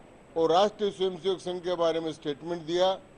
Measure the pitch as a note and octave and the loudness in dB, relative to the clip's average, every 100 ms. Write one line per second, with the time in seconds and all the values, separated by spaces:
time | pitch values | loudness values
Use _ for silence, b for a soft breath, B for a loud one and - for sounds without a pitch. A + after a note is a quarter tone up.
0 | - - - D#3+ D#3+ E3+ G#3 G#3 G3+ D#3 | -20 -20 -8 0 4 6 4 2 -4 0
1 | F#3+ F3+ F3 F3+ F3+ F3+ E3+ F3 E3 E3 | -2 -2 -4 -4 -4 -6 -4 0 2 0
2 | D#3+ D3+ D3+ C#3+ D#3+ F3 D#3 F3 F#3 F#3+ | -4 -6 -6 -6 -6 -8 -2 2 2 0
3 | - | -8